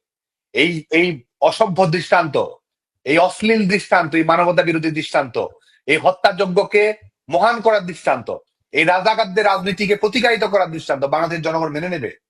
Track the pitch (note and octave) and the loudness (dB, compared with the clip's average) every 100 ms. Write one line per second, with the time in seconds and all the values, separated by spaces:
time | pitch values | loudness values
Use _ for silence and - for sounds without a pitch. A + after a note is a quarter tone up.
0 | _ _ _ _ _ A#2 D#3+ E3 D3+ D#3+ | _ _ _ _ _ 0 0 -2 -2 0
1 | F3 C#3+ - _ D3+ - G#3+ F3 F#3 F3 | 0 -4 -12 _ 0 2 0 2 0 0
2 | - F#3 D#3+ B2+ G2+ - _ _ _ _ | 2 2 2 -2 -4 -8 _ _ _ _
3 | B2+ D#3+ F3 - A3 A3 G3 G3 - F#3+ | 0 2 2 0 0 2 2 0 2 0
4 | E3 D#3+ D#3+ E3 F3 F3 E3 D#3+ D#3+ D#3 | 2 0 2 2 4 2 2 0 -2 -4
5 | C#3+ D#3+ C3+ A2+ F2+ - _ _ - D3+ | -2 -2 -2 -4 -6 -10 _ _ -2 2
6 | F3+ F#3 G#3 F#3+ F#3+ F3+ G3+ G#3 G#3 G#3+ | 2 2 0 0 0 0 2 2 0 -2
7 | - _ - E3+ G#3+ A#3 G#3+ G#3+ F3+ E3+ | -14 _ -4 0 0 2 0 0 -2 -6
8 | - B2+ G#2+ F2 _ _ _ D3 D#3+ F3+ | -4 -4 -4 -12 _ _ _ 0 2 2
9 | F#3+ A3 G#3 F#3 G3+ F#3+ F#3 G3 G3 G3+ | 2 0 0 0 2 0 -2 -4 -2 0
10 | G#3+ A#3 A#3 A3+ G#3 G3 F3 D#3+ - C#3 | 0 0 0 0 0 0 -2 -4 -6 -4
11 | C3+ D3+ E3 E3+ D#3+ D#3+ D#3+ D3 F3+ E3+ | -2 -2 -2 -4 -4 -2 -4 -4 -6 -6
12 | A2 - | -8 -12